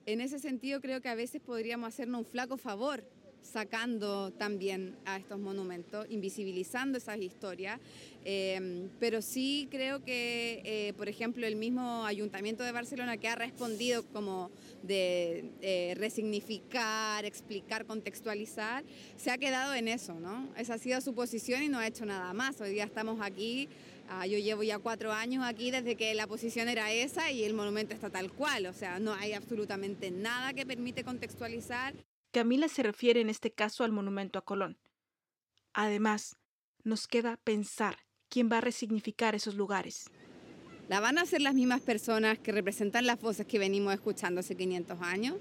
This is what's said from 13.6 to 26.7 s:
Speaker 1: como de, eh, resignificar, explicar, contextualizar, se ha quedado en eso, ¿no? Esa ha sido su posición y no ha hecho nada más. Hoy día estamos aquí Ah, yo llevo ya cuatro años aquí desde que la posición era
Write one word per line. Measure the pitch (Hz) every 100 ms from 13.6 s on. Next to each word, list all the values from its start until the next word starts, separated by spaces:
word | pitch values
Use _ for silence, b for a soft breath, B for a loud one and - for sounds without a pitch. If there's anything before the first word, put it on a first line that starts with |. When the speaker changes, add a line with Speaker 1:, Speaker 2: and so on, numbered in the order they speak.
| 240 208 247 233 226
Speaker 1:
como | 214 202 185 180 B B B
de, | 185 196 180 180 170 170 160 -
eh, | 190 180 175 180
resignificar, | 214 226 214 208 - 208 - 254 220 220 214 208
explicar, | 208 - - 202 - 220 226
contextualizar, | 220 202 - 226 208 214 - 214 254 - B B -
se | 262
ha | 254
quedado | 269 262 269
en | 269 226
eso, | 240 - 165
¿no? | 175 233 262 -
Esa | 240
ha | 226
sido | 254 254
su | 269
posición | 233 240 226 - 247
y | 294
no | 254
ha | 220
hecho | 233
nada | 208 196 180
más. | 196 262 262
Hoy | 202
día | 202
estamos | 208 220 220 226
aquí | 202 190 226 247 277 B B B -
Ah, | 185 185
yo | 208
llevo | 208 214
ya | 214 208
cuatro | 233 220 220
años | 214 233 262
aquí | 247 220 247
desde | 262 240 240
que | 220
la | 220 214
posición | 220 226 233
era | 233